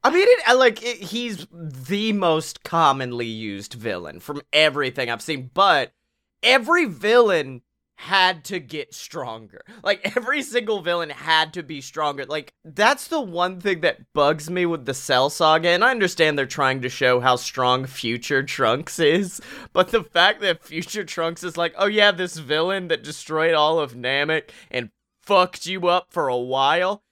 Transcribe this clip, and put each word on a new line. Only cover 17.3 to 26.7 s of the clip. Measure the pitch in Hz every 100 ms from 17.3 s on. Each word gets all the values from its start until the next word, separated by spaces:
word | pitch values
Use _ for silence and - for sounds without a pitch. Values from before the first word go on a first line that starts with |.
| 123
strong | - - 123 127 131
Future | - 120 117 - 139
Trunks | 135 - 120 123 160 -
is, | 143 170 190 - - - -
but | - 185
the | 226
fact | 160 170 185 220
that | 202 160
Future | - 156 - 214
Trunks | 170 - 165 165
is | 180 165
like, | 170 -
"Oh | 202
yeah, | 214 208
this | 180 180 160
villain | 151 151 170 196 180
that | 156
destroyed | 139 151 - 160 160
all | 160 151 160
of | 143
Namek | 120 123 139 147 160 - - -
and | 127 117 _ _ _
fucked | - 196 180 - 170
you | 190 175
up | 175 -
for | 175 139
a | 123
while." | 123 135 135